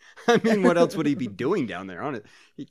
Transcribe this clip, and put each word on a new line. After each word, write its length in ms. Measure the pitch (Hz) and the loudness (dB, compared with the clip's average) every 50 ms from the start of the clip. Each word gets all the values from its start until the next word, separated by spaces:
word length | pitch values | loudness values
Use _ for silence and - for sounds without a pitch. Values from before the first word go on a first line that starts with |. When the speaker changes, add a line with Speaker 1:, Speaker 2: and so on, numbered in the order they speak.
| _ - - | _ -20 -18
Speaker 1:
<laughs> 140 | - - - | -6 0 2
I 120 | - 214 - | 2 2 4
mean, 200 | 226 214 208 185 | 2 2 4 4
what 140 | 175 170 170 | 4 6 4
else 160 | 170 151 - | 2 2 2
would 100 | 156 156 | -2 -2
he 80 | 147 143 | -2 0
be 140 | - 127 110 | -2 -4 -8
Speaker 2:
<laughs> 180 | 98 90 117 | -6 -4 -2
Speaker 1:
doing 220 | 147 196 185 131 101 | -2 -2 -2 -2 -4
down 180 | 87 90 98 95 | -6 -10 -10 -12
there 140 | 92 - | -10 -8
on 140 | 110 147 143 | -8 -8 -8
it? 100 | 110 - - - - _ _ _ - 143 - | -10 -12 -16 -20 -20 _ _ _ -18 -18 -12